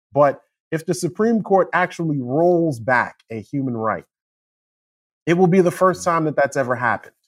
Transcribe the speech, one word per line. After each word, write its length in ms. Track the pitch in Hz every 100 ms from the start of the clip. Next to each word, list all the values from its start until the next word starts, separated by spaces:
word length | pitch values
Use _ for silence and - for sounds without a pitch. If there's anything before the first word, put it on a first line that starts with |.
| _
But 300 | 139 143 - _ _ _
if 140 | 160 170
the 80 |
Supreme 480 | 170 165 - 220 226
Court 260 | - 196 170
actually 460 | 170 180 - 165 143
rolls 580 | 120 143 175 175 165 120
back 440 | 110 127 104 - _
a 100 | 113
human 340 | 101 143 135 113
right, 300 | 110 90 - _ _ _ _ _ _ _ _ _ _ _ 151
it 80 |
will 140 | 170 185
be 140 | 190
the 100 | 175
first 320 | 160 185 175
time 220 | 180 165 156
that 100 | 139
that's 200 | 139 143
ever 200 | 123 120
happened. 400 | 120 101 - _